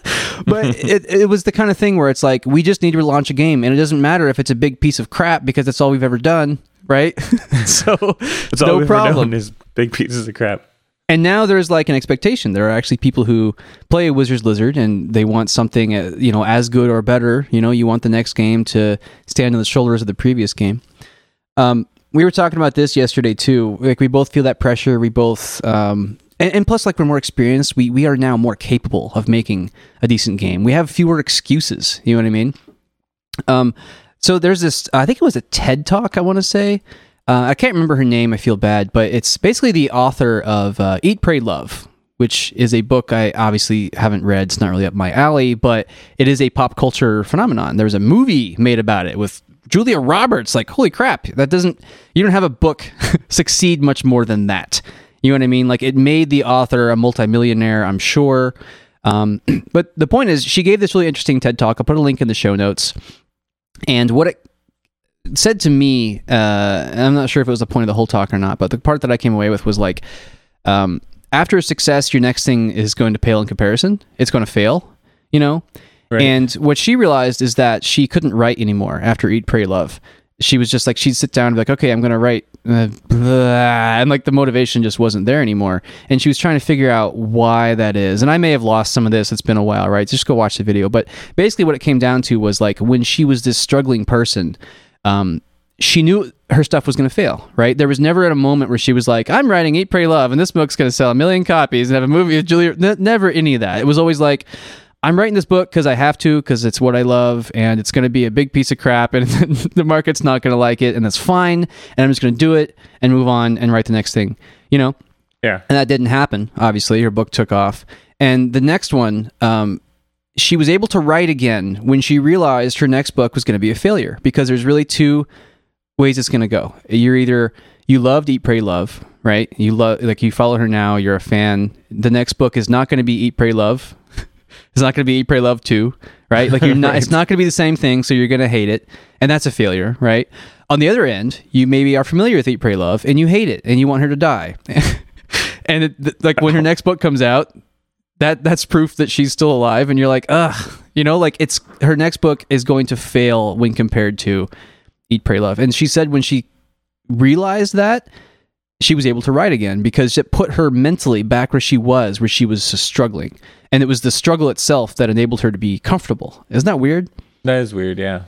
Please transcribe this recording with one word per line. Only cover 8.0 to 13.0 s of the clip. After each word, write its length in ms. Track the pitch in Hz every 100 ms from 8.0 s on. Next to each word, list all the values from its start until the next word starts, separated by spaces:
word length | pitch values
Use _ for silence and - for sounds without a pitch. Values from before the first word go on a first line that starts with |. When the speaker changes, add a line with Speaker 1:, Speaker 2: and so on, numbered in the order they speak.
| 202 -
Speaker 2:
That's 420 | 277 330 - 120
all 40 | 151
Speaker 1:
no 60 | 147
Speaker 2:
we've 80 | 147
ever 20 |
Speaker 1:
problem. 420 | 208 214 147 117
Speaker 2:
done 80 | 113
is 140 | 104 - _ -
big 180 | 120
pieces 340 | - - 123 113
of 60 |
crap. 320 | 107 107 101 _ _ _ _ -
Speaker 1:
And 140 | 165
now 240 | 170 202 214
there's, 240 | 190 170
like, 200 | 165 156
an 60 | 135
expectation. 580 | - 135 208 247 110
There 120 | 98 107
are 40 |
actually 260 | 113 -
people 260 | 120